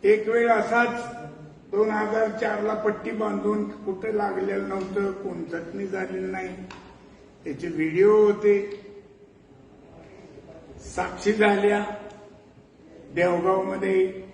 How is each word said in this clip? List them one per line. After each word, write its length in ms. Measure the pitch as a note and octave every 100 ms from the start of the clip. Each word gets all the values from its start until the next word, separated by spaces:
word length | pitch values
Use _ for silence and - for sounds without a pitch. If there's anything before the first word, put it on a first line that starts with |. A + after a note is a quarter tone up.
एक 240 | G3 G#3+ G#3+
वेळ 220 | A#3 A#3
असाच 540 | A3 G3+ A#3 A#3+ A#3+ - - - - - - -
दोन 180 | G3+ G#3+
हजार 480 | G#3+ G#3 A3 A3 G#3
चार 240 | A3 G#3
ला 120 | G#3+
पट्टी 380 | G#3+ G#3+ G#3 A2
बांधून 580 | D#3 G#3 G3+ G3+ G#3 G3+
कुठं 440 | - - F#3 A3
लागलेलं 560 | G#3 G3+ F#3 G3 G3 G3
नव्हतं, 420 | F#3+ F#3 G3 G3
कोण 320 | F#3 G3 F3
जखमी 440 | D#3 E3+ E3+ G3 G3
झालेलं 440 | F#3+ F#3 F#3+ F#3
नाही, 240 | F#3 F#3 F#3 F#3+ - - - - - - -
त्याचे 240 | E3 C3+ E3+
व्हिडिओ 580 | D#3 D#3+ E3 G3+ G#3+ G#3+
होते, 580 | G3+ G#3 G3+ G3+ - - - - - - - - - - - - - - - - - - - - - - -
साक्षी 380 | F3+ - G#3
झाल्या 520 | G#3 G#3 G3 G3+ G#3 G#3 - - - - - - - - _ - - -
देवगावमध्ये 1080 | - F3 F3 F3+ F#3+ F#3+ F#3 F#3+ F#3+ F#3 F#3+ -